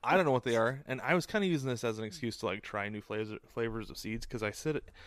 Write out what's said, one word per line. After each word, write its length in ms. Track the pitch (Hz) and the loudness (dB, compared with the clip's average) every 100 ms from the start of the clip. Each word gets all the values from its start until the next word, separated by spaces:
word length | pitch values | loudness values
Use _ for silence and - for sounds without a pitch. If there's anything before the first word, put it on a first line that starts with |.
I 140 | 120 180 | 4 6
don't 80 | |
know 80 | 156 | 6
what 100 | 127 | 4
they 140 | 123 117 | 4 4
are, 260 | 113 135 | 4 2
and 160 | 139 131 | -4 -2
I 120 | 131 | 2
was 100 | 175 | 2
kinda 220 | - 214 190 | 2 0 2
using 220 | 156 131 | 2 0
this 140 | 120 | 0
as 160 | 120 110 | 0 -2
an 40 | |
excuse 320 | 110 92 117 - | -4 -4 -4 -2
to, 80 | 107 | -2
like, 160 | 101 | -4
try 240 | - 104 101 | -4 -4 -4
new 120 | 107 | -6
flavors, 380 | - 107 107 107 - | -4 -4 -4 -8 -8
flavors 440 | 120 117 110 104 | -4 -2 -2 -6
of 60 | - | -8
seeds, 300 | 107 113 - | -6 -6 -4
'cause 160 | 117 | -4
I 80 | 104 | -4
sit 240 | - 156 | -2 -2
at, 80 | 143 - - | -2 -6 -16